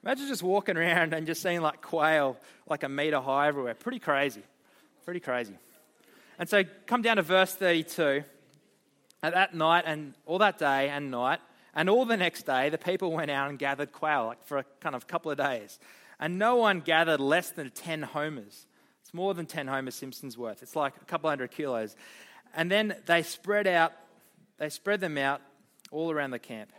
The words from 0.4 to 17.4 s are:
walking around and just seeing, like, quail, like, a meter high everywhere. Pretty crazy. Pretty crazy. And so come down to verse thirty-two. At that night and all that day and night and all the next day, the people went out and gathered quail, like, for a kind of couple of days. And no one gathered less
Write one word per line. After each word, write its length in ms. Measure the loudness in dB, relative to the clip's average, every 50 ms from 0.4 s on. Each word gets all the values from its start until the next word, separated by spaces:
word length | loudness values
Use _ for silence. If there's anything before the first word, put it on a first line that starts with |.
walking 360 | 0 0 0 2 0 0 -2 0
around 360 | 2 2 4 4 2 2 0
and 140 | -4 -4 -6
just 140 | -6 -4
seeing, 200 | -2 -2 -2 0
like, 200 | 0 -2 -2 -4
quail, 560 | -10 -6 0 2 4 4 6 4 4 2 -2 -4 -14 -20 -20 -20 _ -6
like, 160 | -6 -4 -4
a 60 | -6
meter 300 | -4 -2 0 0 0 0
high 280 | 0 2 2 2 2 2
everywhere. 260 | 2 0 -4 -4 -6
Pretty 260 | -6 -8 -8 -8 -6
crazy. 440 | -2 0 2 2 2 0 -2 -6 -18 _ _ _ _ _ _ _ _ _ _ _ _
Pretty 160 | -10 -10 -8
crazy. 340 | -6 -4 -4 -4 -4 -6 -10 -20 _ _ _ _ _ _ _ _ _ _ -20 -20 -20 -20 -10 -10
And 80 | -6 2
so 160 | 2 2 2 2 -4 -20 -6 -2
come 140 | -2 2
down 160 | 4 4 4 4
to 40 |
verse 320 | 4 4 4 4 4 4 2
thirty-two. 720 | -2 2 2 2 2 0 -4 -2 0 2 2 2 0 -2 -6 -18 -20 _ _ _ _ _ _ _ _ _ _ _ _ _ _ -16 _
At 120 | -4 -2 2
that 200 | 2 0 2 2
night 300 | 2 4 6 6 4 4
and 280 | 0 -4 -6 -6 -12 -16 _ _
all 140 | -4 2 4
that 180 | 4 4 4 2
day 320 | 2 2 4 4 2 0
and 220 | -2 -4 -6 -4
night 300 | -4 -2 0 0 0 -2 -4 -16 _ _ _ _ _
and 140 | 0 2 4
all 160 | 4 4 4
the 120 | 4 2 2
next 260 | 2 0 -2 -4 -4
day, 260 | 0 0 2 2 2
the 80 | 0 -2
people 340 | -2 -2 -2 -2 -2 -2
went 180 | -2 -2 -2 -2
out 200 | -2 -2 -2 -4
and 100 | -4 -4
gathered 320 | -4 -4 -2 -2 -4 -8
quail, 340 | -6 -6 -2 0 0 0 0 -2
like, 180 | -6 -10 -12
for 140 | -6 -6 -6
a 60 | -6 _ _ _
kind 160 | -8 -8 -8
of 100 | -8 -10
couple 260 | -6 -6 -6 -4 -4
of 60 | -2 0
days. 420 | 0 0 -2 -2 -8 -12 -20 -20 -20 -20 -20 -20 -20 -20 -12 _
And 220 | -6 -4 -2 0
no 160 | 2 4 4
one 240 | 4 4 4 2 2
gathered 400 | 0 2 4 4 4 4 2 2
less 320 | 2 2 2 2